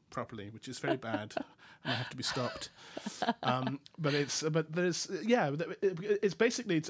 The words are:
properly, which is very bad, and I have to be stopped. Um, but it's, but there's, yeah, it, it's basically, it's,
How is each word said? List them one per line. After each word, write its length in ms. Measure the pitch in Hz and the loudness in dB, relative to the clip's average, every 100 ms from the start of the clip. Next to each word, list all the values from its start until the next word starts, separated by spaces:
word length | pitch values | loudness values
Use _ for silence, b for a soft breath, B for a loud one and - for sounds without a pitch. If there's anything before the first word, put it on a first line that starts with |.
| - | -8
properly, 380 | - 113 113 101 | -8 -8 -8 -10
which 180 | 107 - | -12 -10
is 100 | 120 | -6
very 160 | 120 127 | -2 -2
bad, 360 | 113 110 107 - - - B B | -2 -4 -4 -6 -8 -12 B B
and 100 | - | -4
I 20 | 123 | -2
have 140 | 123 | -4
to 60 | 127 | -4
be 80 | |
stopped. 460 | 123 135 123 - - B B B B B - 233 | -2 0 -2 -4 -10 B B B B B 0 2
Um, 380 | - 127 135 139 - - | 2 2 2 -4 -8 -2
but 140 | 151 | 2
it's, 300 | 143 143 - | 2 2 0
but 280 | 156 160 156 | 2 2 0
there's, 400 | 156 180 165 - 185 | 0 0 0 -2 -2
yeah, 280 | 214 240 160 147 160 175 | 4 4 4 0 -2 0
it, 180 | 202 175 208 208 | 0 0 0 2
it's 100 | 208 | 2
basically, 440 | - 233 240 233 170 | 4 4 4 2 2
it's, 120 | 156 | 2